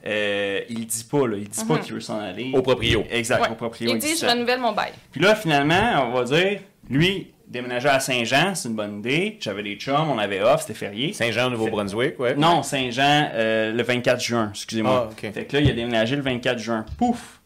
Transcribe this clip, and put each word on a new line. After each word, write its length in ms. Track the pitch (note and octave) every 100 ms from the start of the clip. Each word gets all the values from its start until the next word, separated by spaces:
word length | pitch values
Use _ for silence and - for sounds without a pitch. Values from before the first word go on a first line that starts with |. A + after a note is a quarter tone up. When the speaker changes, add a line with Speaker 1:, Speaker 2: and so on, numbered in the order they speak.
| F#2+
Speaker 1:
euh, 560 | G#2 G#2 G2+ G2+ G2 -
il 160 | A2+ A2+
dit 180 | A2+ -
pas, 220 | D3 B2+
là, 100 | G2+
il 100 | G#2
dit 180 | - A3
pas 100 | D#3
Speaker 2:
Mhm. 40 |
Speaker 1:
qu'il 120 | F#3
veut 80 | A2+
s'en 180 | A2+ A2
aller. 320 | G2+ F#2+ B2+
Speaker 3:
Au 80 | C3+
proprio. 420 | B2+ B2 A#2 A2+ -
Speaker 1:
Exact, 320 | A#2 A#2 A#2
Speaker 2:
Ouais. 60 | A2+
Speaker 1:
au 40 | A2+
proprio, 340 | A#2 - A#3
Speaker 2:
Il 60 | A3+
Speaker 1:
il 40 |
Speaker 2:
dit, 80 | D4
Speaker 1:
dit « 60 | D#4+
Speaker 2:
Je 20 |
Speaker 1:
ça. 120 | A#3+
Speaker 2:
renouvelle 280 | A#3+ A#3+ B3+
mon 120 | A#3+
bail. » 180 | G3 - - -
Speaker 1:
Puis 100 | -
là, 140 | F#3 G#3+
finalement, 680 | E3 C#3+ C#3+ F3 A#3 F3 A#2+
on 40 |
va 120 | B2+ A#2+
dire, 340 | D3+ F#3 G3+ - _ -
lui, 420 | C3 F3+ F#3+ - _ -
déménager 420 | A#2+ B2 B2 C#3
à 100 | C3+
Saint-Jean, 560 | C#3 B2 A2+ C3 F#3 F#3
c'est 120 | B2
une 80 | A2
bonne 240 | G#2 G#2
idée. 380 | A2+ D3 G#3 G#3+
J'avais 240 | A2+ G2+
des 120 | G#2 G2+
chums, 340 | C3+ C#3+ D#3+
on 80 | A#2
avait 240 | G2+ G2
off, 200 | A2 D3+
c'était 120 | -
férié. 400 | A2 G#2 G#2 C#3+
Speaker 3:
Saint-Jean, 340 | G#3+ A#2 A2 B2+
au 20 |
Nouveau-Brunswick, 680 | A#2+ A2 G#2 G2+ G#2 C3+ -
ouais. 160 | B2 C#3+
Speaker 1:
Non, 280 | D#3+ F3
Saint-Jean, 680 | - C#3 B2+ A#2 C#3+ D3 D3+
euh, 380 | E2+ A2 A2 A2
le 120 | A2+
vingt-quatre 380 | A#2 B2 B2+ B2
juin, 280 | - A#2 G#2+
excusez-moi. 540 | G2+ - A2+ G#2+ B2+ A2
Speaker 3:
Ah, 20 |
ok. 220 | A2 A2
Speaker 1:
Fait 120 | G2+ A2
que 100 | C#3
là, 40 |
il 80 | C#3+
a 40 |
déménagé 420 | A#2 A#2+ A2+ A2+ C#3+
le 60 |
vingt-quatre 340 | C3+ B2 C3 A#2+
juin. 260 | A2 A2+ A2 -
Pouf ! 420 | A#3+ A#3+ - -